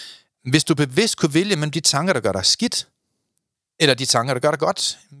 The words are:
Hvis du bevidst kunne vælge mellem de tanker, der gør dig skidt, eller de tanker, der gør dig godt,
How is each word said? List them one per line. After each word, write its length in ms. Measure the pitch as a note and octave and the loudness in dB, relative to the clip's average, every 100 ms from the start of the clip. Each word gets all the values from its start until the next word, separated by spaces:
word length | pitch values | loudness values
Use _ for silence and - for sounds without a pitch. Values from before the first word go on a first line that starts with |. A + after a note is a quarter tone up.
| - - _ _ B2 | -18 -20 _ _ 0
Hvis 140 | D3+ | 2
du 100 | - | 2
bevidst 420 | D3+ C#3 C3+ A3 - | 0 0 0 0 0
kunne 180 | D#3+ | 0
vælge 220 | D3+ G3+ E3+ | 0 0 -2
mellem 140 | D3+ | -2
de 100 | D#3 | -2
tanker, 320 | - C#3+ F3+ | 0 0 0
der 80 | C#3 | 0
gør 120 | G#2 | 0
dig 120 | F#2+ - | 0 0
skidt, 400 | - A#3 - - _ _ _ _ _ _ _ _ - | 0 -2 -4 -8 _ _ _ _ _ _ _ _ 0
eller 140 | D#3 | 2
de 100 | A#2+ | 2
tanker, 300 | C3 A#2+ B2 | 0 0 0
der 60 | B2+ | 0
gør 100 | D3+ | 0
dig 80 | D3+ | 0
godt, 380 | D#3 - - - _ C#3 | -2 -2 -6 -8 _ -20